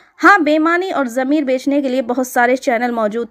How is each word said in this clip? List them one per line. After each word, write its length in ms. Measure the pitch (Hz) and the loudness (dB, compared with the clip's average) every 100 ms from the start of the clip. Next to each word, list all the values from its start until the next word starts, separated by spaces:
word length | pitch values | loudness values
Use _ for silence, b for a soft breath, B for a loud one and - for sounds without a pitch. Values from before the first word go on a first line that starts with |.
| b b | b b
हाँ, 260 | 330 403 | 4 4
बेईमानी 480 | 302 311 311 349 381 | 4 2 2 0 -2
और 180 | 285 254 | -4 -4
ज़मीर 360 | 240 262 311 | -4 0 0
बेचने 380 | 269 262 277 285 | 0 -2 0 -2
के 60 | 277 | 0
लिए 140 | 254 | -2
बहुत 260 | 233 254 254 | -2 -4 -2
सारे 280 | 254 240 262 | 0 2 0
चैनल 340 | - 233 247 | 0 -2 -2
मौजूद 380 | 233 214 226 226 | -2 -2 -4 -4